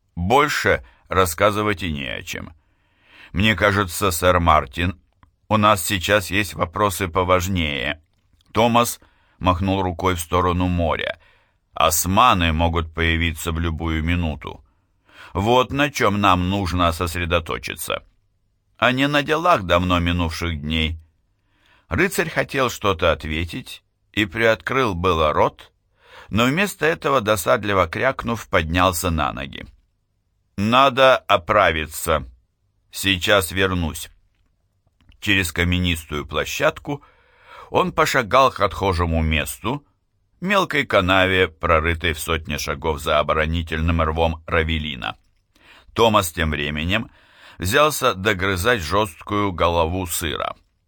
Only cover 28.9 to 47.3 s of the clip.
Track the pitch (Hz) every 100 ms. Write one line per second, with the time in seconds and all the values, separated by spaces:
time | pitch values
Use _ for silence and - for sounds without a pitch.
28.9 | 85 90 82 69 57 69 50 50 _ _
29.9 | _ _ _ _ _ _ - 104 123 139
30.9 | 127 135 123 - 101 87 107 92 80 78
31.9 | - - 78 67 - _ _ _ _ _
32.9 | - 98 92 95 104 92 95 95 92 80
33.9 | 71 - _ _ _ _ _ _ _ _
34.9 | _ _ _ 104 98 87 - 87 90 90
35.9 | 82 - 76 69 73 69 - 143 - -
36.9 | 143 - _ _ _ - - - - 175
37.9 | 160 156 139 107 127 131 - 98 - 98
38.9 | 87 87 82 80 78 71 - - - -
39.9 | _ _ _ _ _ 180 202 180 147 131
40.9 | 104 92 95 92 92 90 - 82 80 80
41.9 | 82 87 78 - 82 80 73 - 73 80
42.9 | 73 78 76 73 78 78 85 80 80 82
43.9 | 82 78 80 82 80 - 85 80 80 78
44.9 | 65 55 - _ _ _ _ _ - -
45.9 | - 113 107 98 - 80 73 73 76 82
46.9 | 104 - - _